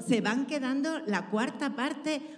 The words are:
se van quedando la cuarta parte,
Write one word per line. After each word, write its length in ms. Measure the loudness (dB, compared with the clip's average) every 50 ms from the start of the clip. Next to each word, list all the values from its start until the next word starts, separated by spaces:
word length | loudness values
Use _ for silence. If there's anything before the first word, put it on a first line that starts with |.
| 2
se 140 | 2 4 4
van 260 | 4 2 2 2 0
quedando 520 | 0 -2 -2 0 0 0 0 0 0 -2 -2 -2
la 240 | 0 0 0 0 0
cuarta 460 | 0 0 0 0 0 -2 -2 -2 -2
parte, 440 | -2 -2 -2 -2 -2 -2 -2 -2 -2 -4 -8 -14